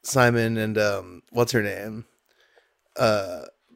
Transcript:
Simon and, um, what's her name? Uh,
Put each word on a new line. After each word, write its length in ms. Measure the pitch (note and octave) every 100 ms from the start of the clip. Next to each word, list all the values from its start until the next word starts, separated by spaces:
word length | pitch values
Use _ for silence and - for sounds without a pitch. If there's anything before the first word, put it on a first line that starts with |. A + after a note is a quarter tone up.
Simon 540 | - C3+ A#2+ A#2 A2+ A2+
and, 200 | A2 G#2+
um, 460 | G#2 G2 F2+ F2+ -
what's 220 | A#2 A#2+
her 100 | B2
name? 440 | G2+ F#2+ G#2+ A2 - _ _ _ _ _ _ _ _ -
Uh, 480 | A#2+ G#2 F#2+ F2 - - _